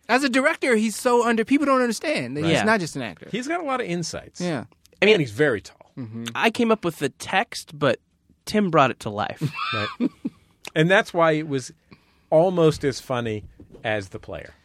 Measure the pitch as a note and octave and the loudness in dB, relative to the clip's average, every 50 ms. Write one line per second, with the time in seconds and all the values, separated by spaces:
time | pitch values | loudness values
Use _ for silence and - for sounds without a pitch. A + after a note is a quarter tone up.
0 | _ - A3 B3+ C#4+ C#4 A#3 C4+ C4 D4+ E4 - - C#4+ A#3+ G#3+ G#3+ A3+ G3+ - | _ 0 0 2 2 2 2 2 2 2 0 0 0 2 2 2 2 0 -2 -2
1 | - B3 A#3+ A#3+ A#3 A#3 A#3 A3+ A3 - C4 D4 D4+ C#4 C4+ B3+ B3+ A#3+ G#3+ - | 0 2 4 4 4 2 2 0 2 2 2 2 4 2 2 2 2 0 -2 -2
2 | - D#4+ G#3+ A3 C#3 A#2 C3 D3 D3+ E3 D#3+ C3 A2 G#3+ A3+ A3 F3 D3+ - C#3+ | -4 -4 -4 -4 -4 -6 -6 -4 0 2 2 2 4 2 2 2 0 -4 -6 -8
3 | B2+ G#2+ E2 - - - - A3 B3 C#4 E4 F4 F4 C#4+ C4 B3+ A3+ F#3 F3 F3 | -8 -8 -10 -12 -12 -8 -8 -6 -4 -4 -6 -4 -4 -4 -4 -4 -4 -4 -4 -4
4 | E3 - - - - - - - F3+ F3 D#3+ B2+ G2+ - _ _ _ _ _ _ | -4 -6 -8 -10 -12 -14 -12 -8 -6 -4 -4 -6 -8 -10 _ _ _ _ _ _
5 | - G3+ G#3+ F#3+ D3+ A#2+ G2+ A2 D3+ D3 A#2+ G2 - - - - - _ _ - | 4 6 6 4 4 0 0 0 2 2 2 0 -4 -8 -18 -20 -20 _ _ -14
6 | B2+ A2 A2 A#2 A#2 A#2 A2+ A#2+ D#3 A#3 A3+ - A#3+ A3+ A3 G#3+ - E3+ D#3+ - | -12 -12 -10 -10 -10 -8 -4 0 0 0 2 2 0 2 0 0 0 -2 -4 -2
7 | D3 C3+ - - - - - F#3+ A3+ - - - - - - D3 D3 C3+ A2+ - | -4 -4 -4 -8 -8 -2 -2 -2 -2 -2 -6 -14 -14 -14 -6 -2 0 0 0 0
8 | _ _ _ _ _ _ _ _ _ - - G#3+ G#3 F#3 D#3 D#3+ C#3 B2 A2+ - | _ _ _ _ _ _ _ _ _ -4 0 0 2 4 4 4 4 4 2 -2
9 | - A#2 G#2 G2+ G#2 - - - D#3 C#3+ D3+ - - - - A2 G#2 - - - | -8 -6 -4 -4 -4 -4 -4 -6 -6 -6 -6 -6 -6 -6 -4 -4 -4 -6 -4 -4
10 | A#3+ - - _ - - - _ _ _ _ _ - - - E3 D#3+ E3+ F#3 G#3 | -4 -4 -4 _ -12 -12 -12 _ _ _ _ _ -18 -4 0 0 2 4 4 4
11 | A3+ - - F3 E3 D#3+ D#3 D3+ D#3 D#3+ C#3 C3+ A#2+ - - _ _ _ - - | 2 2 0 2 2 2 2 0 -2 -4 -6 -6 -6 -8 -14 _ _ _ -20 -20
12 | _ _ _ _ _ _ - D#3 E3+ F#3+ F#3 F3 E3 D#3 D3+ - - C#3+ B2 - | _ _ _ _ _ _ 4 4 4 4 4 4 4 4 4 2 0 -4 -4 -4
13 | - - C3 A#2+ A#2+ A#2 G#2+ G#2 G2 - - - - - - - - A#2 G#2+ G#2+ | -6 -6 -4 -4 -2 -4 -6 -6 -8 -12 -18 -20 -20 -20 -18 -8 -6 -4 -4 -4
14 | G2 F#2+ - G#2+ - - F#2+ D#2 - - - _ | -4 -8 -12 -16 -14 -14 -14 -14 -14 -16 -20 _